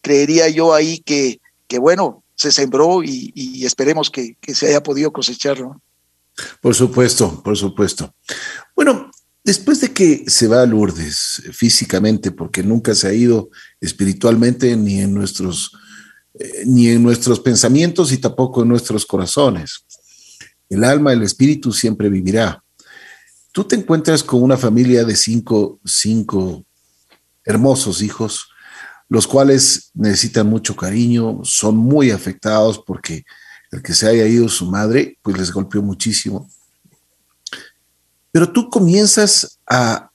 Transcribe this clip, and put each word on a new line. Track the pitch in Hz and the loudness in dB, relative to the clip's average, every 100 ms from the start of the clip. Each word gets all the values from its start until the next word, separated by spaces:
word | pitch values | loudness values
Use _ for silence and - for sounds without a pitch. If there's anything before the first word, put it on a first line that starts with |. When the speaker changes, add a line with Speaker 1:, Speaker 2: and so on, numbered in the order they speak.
Speaker 1:
Creería | - 143 143 165 160 | 2 2 4 2 2
yo | 160 165 | 2 4
ahí | 156 156 165 | 4 2 -4
que, | - 143 131 110 _ _ _ | -4 -2 -2 -4 _ _ _
que | 123 | 0
bueno, | 139 180 170 107 _ | 2 2 0 -6 _
se | - 147 | -6 -2
sembró | 131 139 131 160 185 | 0 0 2 2 2
y, | 156 131 - | -2 -8 -12
y | - 127 131 127 | -12 -12 -8 -6
esperemos | - 135 156 143 | -2 -2 0 -4
que, | - 117 117 | -6 -10 -12
que | - | -10
se | 135 147 | -4 0
haya | 147 | 0
podido | 147 139 151 | 0 -2 -2
cosechar, | 143 120 123 143 135 | -4 -8 -6 -4 -4
¿no? | 127 143 _ _ _ _ _ - - - | -8 -16 _ _ _ _ _ -18 -18 -4
Speaker 2:
Por | 127 | -2
supuesto, | 113 127 123 123 - 104 80 | 2 2 2 2 2 -2 -2
por | - 104 | -4 -4
supuesto. | 98 98 98 - - _ - - - - - | -4 -2 -2 -2 -12 _ -16 -14 -14 -16 -10
Bueno, | - 285 254 - _ _ _ | 0 0 0 -6 _ _ _
después | - 190 - 294 | -4 -2 0 0
de | 254 | 0
que | - 180 143 - | 2 4 4 0
se | - 113 | 0 4
va | 117 | 4
Lourdes | 127 110 101 80 78 73 - - - | 4 2 0 -2 -8 -8 -8 -10 -14
físicamente, | - 117 - 101 92 104 110 98 | -2 0 0 0 0 0 0 -2
porque | - 85 98 | -8 -8 -4
nunca | 95 113 117 | 0 0 0
se | 104 98 | 0 0
ha | |
ido | 107 120 117 92 - - _ | 2 4 2 0 -18 -20 _
espiritualmente | 82 - 98 98 113 113 120 123 127 117 | -12 -4 -2 0 2 4 2 2 0 0
ni | 104 98 | 0 0
en | 98 | -2
nuestros | 101 98 - 92 82 - _ - - - _ _ - | -2 -4 -6 -8 -6 -10 _ -20 -20 -20 _ _ -16
eh, | - - 113 | -14 -8 2
ni | 123 120 | 4 6
en | 117 | 4
nuestros | 120 120 127 117 | 4 2 0 0
pensamientos | 131 113 143 135 170 170 160 | 0 0 2 2 2 0 0
y | 131 | 0
tampoco | 117 - 131 127 | -2 -2 -2 0
en | 117 | 2
nuestros | 120 117 107 | 0 0 -8
corazones. | - 98 90 - 139 92 73 - _ - _ _ - - - _ _ | -4 -4 -4 0 0 0 -8 -16 _ -20 _ _ -20 -20 -20 _ _
El | 98 | -2
alma, | 117 143 147 | 2 2 2
el | 120 | 2
espíritu | 104 - 135 143 127 | 0 2 2 2 -2
siempre | 104 113 107 104 | -2 -2 0 0
vivirá. | 98 92 107 107 - _ _ _ - - - _ _ _ | 0 0 0 0 -4 _ _ _ -20 -20 -20 _ _ _
Tú | - | -8
te | 208 240 | -2 -2
encuentras | 190 165 156 156 | 0 0 2 0
con | - 123 | 2 2
una | 127 131 | 4 2
familia | 127 113 123 123 | 2 2 4 4
de | 117 101 | 2 0
cinco, | - 117 - 110 101 - | 0 -2 0 -2 -2 -6
cinco | - - 104 113 104 101 92 80 - _ _ _ _ _ _ _ | -8 -4 -2 -2 -2 -2 -4 -8 -16 _ _ _ _ _ _ _
hermosos | - 107 131 131 107 87 | -4 2 2 2 -2 -4
hijos, | 104 - 110 - - _ - - - - _ | -6 -4 -8 -8 -14 _ -20 -20 -20 -20 _
los | 117 - | -2 2
cuales | 135 139 135 - - - | 2 4 4 2 -2 -6
necesitan | - 107 98 - 117 104 | -4 0 0 -2 0 0
mucho | 110 - 98 | 0 -4 -8
cariño, | 92 104 120 120 113 101 | -4 0 2 2 -2 -6
son | - - 107 110 | -4 -2 0 2
muy | 117 147 131 | 4 4 4
afectados | 98 - 92 107 110 110 104 - | 0 -6 -6 -2 2 2 0 -10
porque | 90 - 82 - - - - _ | -12 -10 -12 -14 -20 -20 -20 _
el | 135 | -14
que | 131 | -4
se | 85 110 | 0 2
haya | 117 110 | 4 4
ido | 117 117 | 4 2
su | - 90 | -2 -4
madre, | 98 107 123 143 - | -2 0 0 0 -6
pues | - 95 | -6 -4
les | 92 | -4
golpeó | 95 95 107 | -6 -4 -4
muchísimo. | 101 90 113 104 107 98 - _ _ _ _ _ _ _ _ _ - - - _ _ _ _ _ _ | -4 -4 -4 -4 -6 -10 -12 _ _ _ _ _ _ _ _ _ -18 -18 -20 _ _ _ _ _ _
Pero | 165 170 | -2 0
tú | 175 240 | -2 -2
comienzas | 240 180 190 208 - 208 - - _ - | 0 2 2 2 2 2 0 -4 _ -4
a | 127 120 107 - | -2 0 -4 -10